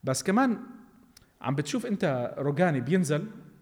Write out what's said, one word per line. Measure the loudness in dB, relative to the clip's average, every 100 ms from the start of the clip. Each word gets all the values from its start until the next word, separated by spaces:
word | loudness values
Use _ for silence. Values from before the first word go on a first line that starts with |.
بس | -2 -2
كمان | 2 4 4 0 -6 -18 -20 -20 -20 -20 _ _
عم | -2 -2
بتشوف | -2 -4 -2
أنت | 0 0 0 -2 -2
روجاني | -2 2 2 2
بينزل | 2 2 2 0 -2 -12 -20 -20